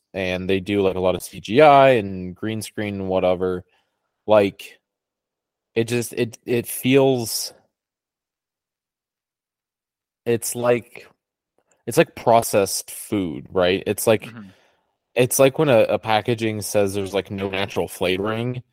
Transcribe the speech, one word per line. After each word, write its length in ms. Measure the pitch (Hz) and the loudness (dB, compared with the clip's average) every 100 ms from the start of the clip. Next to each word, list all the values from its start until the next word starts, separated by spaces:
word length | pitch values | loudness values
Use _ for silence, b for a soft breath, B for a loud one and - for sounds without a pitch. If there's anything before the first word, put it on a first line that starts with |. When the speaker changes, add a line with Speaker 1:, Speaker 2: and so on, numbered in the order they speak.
| _ | _
Speaker 1:
and 360 | 95 92 92 92 | -6 -4 -4 -2
they 100 | 95 | -2
do, 220 | 92 101 | 0 0
like, 140 | 95 92 | 0 0
a 40 | |
lot 160 | 92 90 | -2 -2
of 60 | |
C 160 | - - | -8 -16
G 200 | - 120 | -2 6
I 300 | 151 139 135 | 8 8 6
and 440 | 120 101 95 90 90 | 4 0 -8 -10 -8
green 260 | 107 110 | -6 -6
screen 340 | - - 104 98 | -8 -8 -6 -6
and 140 | 95 | -2
whatever, 560 | 92 90 90 92 90 - _ _ _ _ _ - | 0 0 0 -2 -4 -10 _ _ _ _ _ 2
like, 520 | 107 98 - - - _ _ _ _ _ _ _ _ _ 113 | 4 4 -4 -20 -20 _ _ _ _ _ _ _ _ _ -4
it 100 | 113 | -2
just, 280 | 120 113 | -2 -4
it, 240 | - 117 - - | -4 -6 -6 -4
it 220 | 120 - | -4 -4
feels, 840 | - 127 135 135 127 113 - - - _ _ _ _ _ _ _ _ _ _ _ _ _ _ _ _ _ _ _ _ _ _ _ _ _ _ 120 | -4 2 4 4 2 -4 -6 -8 -14 _ _ _ _ _ _ _ _ _ _ _ _ _ _ _ _ _ _ _ _ _ _ _ _ _ _ -4
it's 300 | 117 - 120 | -2 -4 -4
like, 520 | 120 120 - - - _ _ _ _ _ _ _ - | 0 0 -2 -20 -20 _ _ _ _ _ _ _ -4
it's 120 | 160 | 0
like 180 | 165 - | 0 0
processed 760 | 127 113 - 110 95 - - | 4 4 4 0 0 -4 -10
food, 560 | - - 104 87 65 - | -16 -6 -4 -4 -6 -6
right? 340 | 92 90 95 - | 0 2 0 -2
It's 220 | 104 117 | -2 0
like, 160 | 110 | 0
Speaker 2:
Mm-hmm. 260 | - 117 95 B B B B _ _ 117 | -2 -18 -20 B B B B _ _ 0
Speaker 1:
it's 240 | 123 - | 0 4
like 200 | 135 143 | 4 4
when 100 | 151 | 2
a, 100 | 113 | 4
a 160 | - 104 | 2 0
packaging 600 | 110 107 113 113 113 107 | 0 -2 0 -2 -2 -4
says 320 | 101 104 101 | -2 0 0
there's, 200 | 101 95 | -2 -4
like, 160 | 98 - | -6 -6
no 180 | 101 98 | -8 -6
natural 380 | 98 101 98 85 | -4 -4 -4 -6
flavoring, 760 | - 90 92 107 110 123 123 - | -4 -2 -2 -4 -4 -6 -8 -14